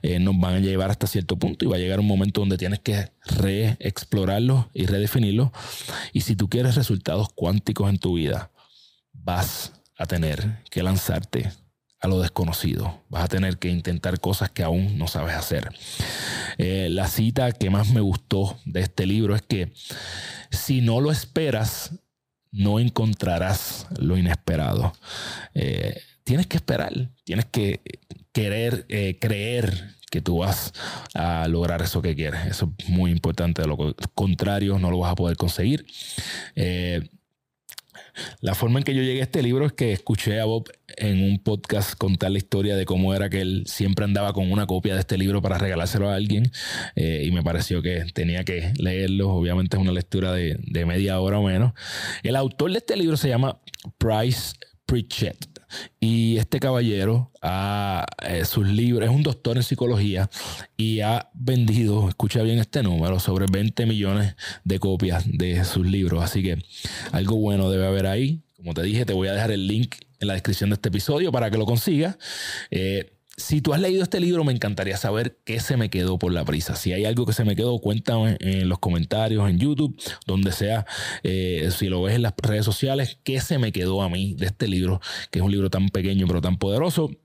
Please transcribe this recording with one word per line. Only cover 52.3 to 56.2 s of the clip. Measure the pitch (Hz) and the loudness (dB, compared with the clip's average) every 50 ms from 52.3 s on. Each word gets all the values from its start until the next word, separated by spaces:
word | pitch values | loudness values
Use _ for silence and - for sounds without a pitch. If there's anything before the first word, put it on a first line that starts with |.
| 123 | 0
autor | 135 135 135 - - 143 175 | 2 0 0 0 0 0 0
de | 185 - | 0 -2
este | - - 226 | -2 -2 0
libro | 208 180 165 156 | 2 2 2 2
se | 147 - 143 | 2 2 2
llama | 123 117 131 139 - - _ - - - - - - _ | 2 4 2 2 0 -6 _ -18 -18 -16 -16 -16 -4 _
Price | - 113 110 107 113 127 127 - - - - - - _ _ - _ | 2 2 4 4 4 2 0 0 -2 -8 -10 -14 -20 _ _ -20 _
Pritchett. | - 131 123 107 - - - - 95 - - - - - - _ _ - - - - _ _ | 0 0 0 0 -2 -4 -4 -4 -4 -4 -8 -16 -18 -18 -20 _ _ -14 -14 -14 -14 _ _
Y | - 113 113 117 | 0 2 4 4